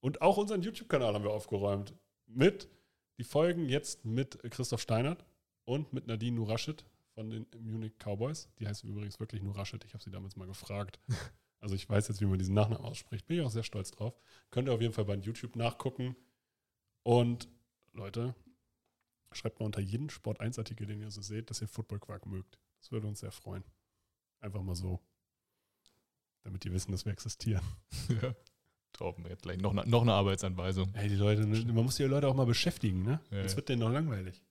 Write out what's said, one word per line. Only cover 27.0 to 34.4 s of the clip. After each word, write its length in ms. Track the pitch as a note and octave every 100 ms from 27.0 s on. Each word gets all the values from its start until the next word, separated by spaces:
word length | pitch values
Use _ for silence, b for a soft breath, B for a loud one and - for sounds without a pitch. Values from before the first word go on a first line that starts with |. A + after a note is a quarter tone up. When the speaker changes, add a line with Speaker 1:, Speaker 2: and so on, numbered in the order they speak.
| -
Speaker 1:
wir 60 |
existieren. 520 | G2 A2 - A#2 G2+ - - _
<laughs> 320 | - - A#2
Speaker 2:
Ja. 120 | B2+ A#2 - _ _ _ _
Torben, 340 | - F2 E2+ F2
jetzt 160 | F2+
gleich 160 | F#2 F2+
noch 140 | G2
ne, 100 | F#2+ G2+
noch 160 | A#2+
eine 100 | A#2
Arbeitsanweisung. 840 | G2+ G2 F#2+ F#2+ F2+ F2+ F#2+ F#2+
Speaker 1:
Ey, 140 | G#2 G2+
die 80 | G2
Leute, 300 | G#2 G#2+ G#2+
ne, 180 | A2 A#2
man 120 | A2+ B2
muss 100 | C3
die 80 |
Leute 240 | C#3 C#3 C#3
auch 60 |
mal 120 | C3 B2
beschäftigen, 560 | A#2+ F3 - A2 F#2
ne? 160 | G2 D#3 -
Speaker 2:
Ja, 80 | G2+
Speaker 1:
Sonst 140 | F#2+
Speaker 2:
ja. 40 | G2
Speaker 1:
wird 120 | -
denen 100 | B2
noch 100 | A2+
langweilig. 520 | C3 D#3+ G#2 F#2 F#2